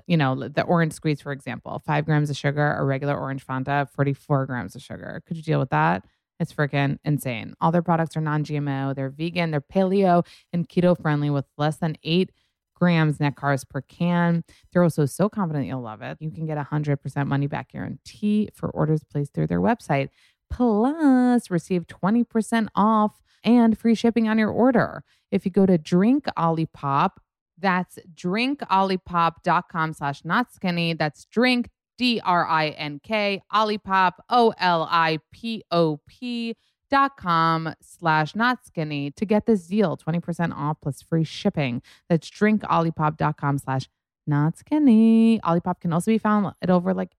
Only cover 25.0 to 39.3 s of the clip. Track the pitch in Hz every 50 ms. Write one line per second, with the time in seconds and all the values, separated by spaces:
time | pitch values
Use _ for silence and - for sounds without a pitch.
25 | - _ _ _ _ _ 202 196 - 196 - 202 196 190 185 160 156 - 180 175
26 | 196 233 269 294 - - - - 165 165 165 165 160 - - - 147 139 139 143
27 | 170 190 - _ _ _ _ _ _ _ _ _ 170 196 180 180 175 - - -
28 | - 185 156 - - 180 190 226 247 269 285 - - - 185 190 196 190 190 185
29 | - - 180 170 170 165 165 _ - 175 165 175 - _ - 170 160 160 156 -
30 | 151 143 143 - - 160 180 233 247 - - - - 180 175 170 170 165 165 156
31 | 156 151 - - - _ - 220 247 254 254 240 226 - - _ _ _ _ -
32 | 247 247 233 196 - 180 180 170 147 - 165 156 156 151 - - 156 151 147 143
33 | - - 220 214 208 202 196 180 - - 190 214 220 214 208 202 - 190 190 190
34 | 185 180 175 - - - 233 247 233 226 - - 180 180 175 165 156 - 175 165
35 | 165 160 160 151 - _ - - - 226 226 214 - - 170 170 170 156 151 147
36 | _ _ _ - 247 247 240 233 233 226 220 - _ _ _ _ _ - 277 269
37 | 269 269 - - - 180 170 165 165 165 165 160 160 160 - - _ - - -
38 | 170 165 156 156 156 147 - 208 233 247 247 - _ - - 170 156 151 147 143
39 | 139 143 - - 214 180